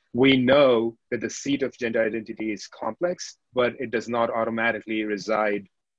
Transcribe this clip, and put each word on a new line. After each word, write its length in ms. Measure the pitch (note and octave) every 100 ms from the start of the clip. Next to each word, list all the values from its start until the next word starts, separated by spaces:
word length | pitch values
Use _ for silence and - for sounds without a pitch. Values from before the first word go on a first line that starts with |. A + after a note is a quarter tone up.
| _
We 240 | A#2+ C3+ C3+
know 600 | B2 C#3 C3+ A#2 A#2 A2+ _
that 100 | A#2+
the 100 | A2
seat 320 | - C#3 C#3
of 140 | B2+ -
gender 260 | A#2 A2+
identity 500 | A2 A2+ G#2 A2 A2
is 140 | G2+ -
complex, 720 | - A2+ A2 F3 F3+ - - _
but 200 | B2 B2 A#2+
it 120 | B2
does 180 | A2+ G#2+
not 220 | A#2+ A#2
automatically 760 | A#2+ A2+ A2+ A#2 G#2+ A2 A2
reside 640 | G#2+ G#2 F#2 G#2+ G#2+ G#2 G2 _ _